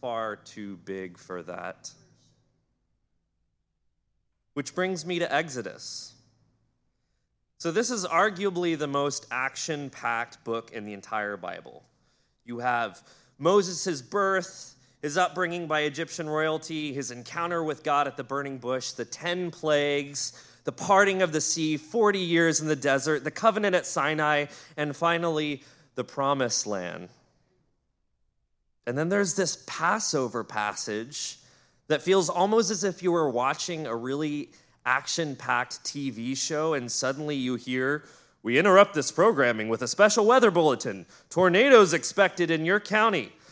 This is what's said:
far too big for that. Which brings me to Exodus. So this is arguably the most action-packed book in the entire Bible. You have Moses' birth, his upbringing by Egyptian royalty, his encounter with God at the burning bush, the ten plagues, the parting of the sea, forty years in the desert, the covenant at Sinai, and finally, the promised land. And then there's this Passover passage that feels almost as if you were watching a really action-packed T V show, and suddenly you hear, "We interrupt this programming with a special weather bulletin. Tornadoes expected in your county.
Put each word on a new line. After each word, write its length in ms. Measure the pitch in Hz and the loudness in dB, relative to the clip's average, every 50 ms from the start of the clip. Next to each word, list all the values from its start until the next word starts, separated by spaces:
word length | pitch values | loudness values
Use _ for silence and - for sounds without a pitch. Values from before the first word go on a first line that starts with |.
far 360 | - 123 117 113 113 110 104 | -8 -6 -4 -4 -4 -6 -6
too 400 | 98 - - - 110 104 101 98 87 | -10 -12 -16 -16 -14 -12 -12 -12 -14
big 400 | 82 - 98 95 95 90 87 - | -12 -10 -8 -8 -8 -10 -14 -16
for 240 | - - 92 90 82 | -16 -12 -12 -12 -10
that. 460 | 80 87 90 87 90 - _ - - - _ _ _ _ _ _ _ _ _ _ _ _ _ _ _ _ _ _ _ _ _ _ _ _ _ _ _ _ _ _ _ _ _ _ _ _ _ _ _ _ _ _ _ _ _ _ _ _ _ _ _ - | -12 -12 -10 -10 -12 -12 _ -16 -20 -20 _ _ _ _ _ _ _ _ _ _ _ _ _ _ _ _ _ _ _ _ _ _ _ _ _ _ _ _ _ _ _ _ _ _ _ _ _ _ _ _ _ _ _ _ _ _ _ _ _ _ _ -10
Which 200 | 143 143 - - | -10 -10 -6 -4
brings 320 | - 185 185 190 170 151 | -4 -2 -2 -2 -4 -6
me 140 | 170 180 170 | -4 -4 -2
to 120 | 170 - - | -2 0 0
Exodus. 840 | 147 165 165 131 127 107 90 - - - - - - - - - _ _ _ _ _ _ _ _ _ _ _ _ _ _ _ _ _ _ _ _ _ _ _ _ _ _ _ _ - | 0 -2 -2 -6 -8 -8 -10 -10 -14 -14 -14 -14 -14 -14 -16 -20 _ _ _ _ _ _ _ _ _ _ _ _ _ _ _ _ _ _ _ _ _ _ _ _ _ _ _ _ -8
So 120 | - 170 | -6 -4
this 200 | 160 208 247 240 | -2 0 -2 -2
is 160 | 247 220 180 | -2 -4 -4
arguably 720 | 170 165 165 196 214 202 175 202 202 180 175 180 170 165 151 | 0 2 2 2 2 0 -2 -4 -4 -2 -2 0 0 0 -2
the 80 | 151 | -2
most 400 | 143 139 143 143 143 139 - - - | -2 0 0 0 0 -2 -6 -8 -6
action-packed 1120 | 120 127 131 - - - - - 156 147 143 131 - - - 120 117 113 117 - - - - | -4 -4 -4 -4 -6 -6 -6 -6 -6 -6 -8 -10 -10 -6 -4 -4 -2 -2 -4 -6 -10 -12 -8
book 260 | 117 113 117 113 - - | -6 -6 -6 -6 -8 -12
in 120 | 113 104 | -12 -10
the 80 | 104 104 | -10 -12
entire 440 | 98 95 - 110 107 104 104 101 | -14 -12 -8 -6 -6 -4 -6 -6
Bible. 460 | 95 87 90 90 85 80 - - - - _ _ _ _ _ _ _ _ _ _ _ _ | -8 -10 -10 -12 -12 -14 -18 -20 -20 -20 _ _ _ _ _ _ _ _ _ _ _ _
You 140 | 117 120 117 | -12 -10 -6
have 440 | 120 123 120 120 117 104 90 - - _ - _ _ _ _ - | -2 -2 0 0 -2 -4 -6 -10 -20 _ -20 _ _ _ _ -2
Moses' 640 | 139 165 196 208 190 180 180 156 - 190 165 135 | 2 4 4 4 2 0 -2 -6 -4 -4 -6 -6
birth, 720 | 123 - - 202 202 190 190 190 175 - - - - - - _ _ _ _ _ - | -6 -6 -2 -2 0 0 0 -2 -2 -6 -12 -18 -18 -20 -20 _ _ _ _ _ -8
his 140 | 147 143 | -4 0
upbringing 500 | 180 180 170 165 175 180 170 170 175 170 | 0 0 0 0 -2 -4 -4 -4 -6 -4
by 140 | 151 156 151 | -2 -2 0
Egyptian 480 | 151 151 143 143 165 156 - - 165 156 | 0 -2 -2 -4 -8 -8 -8 -8 -6 -4
royalty, 640 | 151 156 156 160 156 156 156 - 160 156 151 151 131 | -2 0 0 0 0 -2 -4 -6 -8 -6 -6 -6 -6
his 180 | 139 131 110 | -6 -6 -8
encounter 520 | 123 120 120 - - 170 170 175 175 170 165 | -10 -12 -14 -10 -8 -6 -4 -4 -2 -2 -2
with 200 | 156 147 135 - | -2 -4 -4 -2
God 240 | 151 147 143 147 | 0 2 2 2
at 100 | 139 123 | 0 -2
the 80 | - 131 | -8 -8
burning 340 | 117 135 139 143 139 135 131 | -6 -6 -6 -6 -6 -8 -8
bush, 340 | 120 120 127 131 123 - - | -4 -4 -4 -4 -4 -6 -8
the 120 | - 117 | -8 -8
ten 460 | - - - - 175 175 180 180 170 | -8 -10 -8 -6 -4 -4 -4 -4 -6
plagues, 840 | 160 - - 156 151 147 143 147 143 143 143 143 143 139 - - - - - - - _ - | -6 -4 0 2 2 2 2 2 0 -2 -2 -4 -6 -8 -8 -8 -10 -14 -20 -20 -20 _ -8
the 80 | - 135 | -8 -8
parting 500 | - 170 180 202 190 202 196 196 190 185 | -2 2 4 6 6 6 6 4 2 2
of 100 | 170 156 | 0 0
the 80 | 156 | 0
sea, 360 | 135 - - 170 160 156 156 | 0 -2 -2 0 0 0 -2
forty 440 | 143 - - - 233 220 208 196 196 | -2 -4 -4 0 2 4 4 4 2
years 400 | 185 170 170 165 170 165 156 151 | 0 2 4 4 6 4 4 2
in 60 | 156 | 0
the 100 | 156 151 | 0 -2
desert, 460 | 135 127 147 135 139 131 156 156 143 127 | 0 2 2 2 2 2 0 -2 -2 -2
the 80 | 151 | -6
covenant 460 | - - - 226 196 208 208 202 180 | -4 0 2 2 2 2 2 2 2
at 100 | 180 - | 2 0
Sinai, 600 | - - 170 139 147 156 151 156 151 151 147 147 143 - - - - - | 0 -2 -2 0 0 0 0 2 2 2 2 0 -2 -6 -16 -20 -12 -6
and 180 | - 147 147 139 | -4 -4 -4 -2
finally, 680 | - 170 170 170 170 175 165 160 151 156 147 143 131 - - - _ _ _ _ | 0 0 0 0 0 0 0 0 0 -2 -4 -4 -8 -10 -16 -20 _ _ _ _
the 100 | - 123 | -6 -6
promised 600 | - - - 139 139 143 139 131 117 110 - - | -6 -4 -2 0 2 2 2 0 0 -2 -2 -4
land. 420 | 107 104 95 90 87 85 85 90 90 - _ _ _ _ _ _ _ _ _ _ _ _ _ _ _ _ _ _ _ _ _ _ _ _ _ _ _ _ _ _ _ _ _ - | -4 -4 -4 -4 -6 -8 -10 -12 -14 -18 _ _ _ _ _ _ _ _ _ _ _ _ _ _ _ _ _ _ _ _ _ _ _ _ _ _ _ _ _ _ _ _ _ -8
And 100 | 117 123 139 | -6 -4 -2
then 100 | 156 170 | -2 0
there's 260 | 190 202 202 180 - | 0 0 0 0 0
this 280 | - 190 160 - - - | 0 -2 -2 -2 -6 -8
Passover 760 | - - - 160 170 202 226 214 - - 147 131 117 104 120 107 | -12 -6 -2 0 0 0 0 -2 -2 -2 -2 -2 -2 -4 -6 -8
passage 960 | - - 110 104 104 95 - - - 104 107 117 131 147 - - - - - _ _ _ _ _ _ _ _ _ - | -6 -4 -4 -4 -4 -4 -6 -6 -6 -6 -6 -6 -8 -10 -10 -10 -10 -10 -14 _ _ _ _ _ _ _ _ _ -2
that 140 | 156 143 - | -2 0 2
feels 260 | 170 190 196 175 156 | 4 4 4 4 2
almost 420 | 175 175 185 202 220 226 226 175 | 2 2 2 2 4 2 2 2
as 140 | 220 175 175 | 0 -2 -2
if 180 | 196 175 - 175 | -4 -4 -2 -2
you 80 | 180 | 0
were 200 | 170 170 160 143 | 2 2 2 0
watching 560 | 117 120 123 135 147 - - - 175 156 156 | 0 0 0 0 -2 -2 -4 -8 -6 -6 -6
a 100 | 123 113 | -6 -6
really 540 | 117 117 131 135 143 156 151 147 147 - - - - _ _ _ _ - | -6 -6 -4 -4 -4 -4 -4 -4 -6 -8 -10 -14 -20 _ _ _ _ -2
action-packed 1000 | 123 127 135 139 - - - 165 147 135 - 117 127 127 120 127 - - - - | 0 0 0 -2 -4 -4 -4 -4 -4 -6 -6 -4 -2 0 0 -2 -4 -8 -12 -10
T 260 | - - 143 139 135 | -10 -8 -6 -6 -6
V 240 | 113 110 117 123 135 | -6 -6 -6 -6 -4
show, 400 | 131 - - 160 151 156 160 156 | -4 -4 -4 -2 -2 0 0 -2
and 160 | 139 120 120 | -2 -4 -4
suddenly 460 | - - - 131 135 139 151 151 147 | -4 -2 -2 -2 -2 -2 -4 -4 -4
you 180 | 139 127 123 127 | -2 -2 -2 -2
hear, 500 | 120 120 123 127 127 131 135 147 151 - - - - - _ _ _ - | -4 -4 -4 -4 -2 -2 -2 -2 -4 -6 -12 -20 -20 -20 _ _ _ -2
"We 160 | 107 120 139 | 2 4 4
interrupt 360 | 175 202 185 190 202 196 - | 6 8 10 10 8 8 6
this 180 | 151 131 - - | -2 -2 0 2
programming 560 | - 175 226 226 139 135 120 117 110 107 110 | 4 4 4 6 4 4 4 2 0 0 -2
with 140 | 113 110 127 | -2 -2 -2
a 60 | 113 | 0
special 380 | - - 202 214 208 233 208 | 2 4 6 6 6 4 4
weather 240 | 214 247 262 240 214 | 6 6 8 6 6
bulletin. 560 | 175 175 160 151 127 - - 131 98 98 85 - - - _ - | 6 6 4 4 4 2 -2 -6 -8 -8 -10 -16 -20 -20 _ -6
Tornadoes 640 | - 170 185 180 170 196 247 285 269 226 202 175 151 | 0 2 4 6 6 6 8 10 10 10 10 8 4
expected 580 | 156 - - - 202 196 180 - - 175 160 | 0 -2 -2 2 2 2 2 2 0 0 0
in 140 | 165 160 160 | 0 0 2
your 160 | 165 190 208 | 2 0 0
county. 520 | 208 - 190 214 214 226 202 165 110 - - _ _ - | 0 0 0 2 2 2 2 0 -4 -6 -12 _ _ -20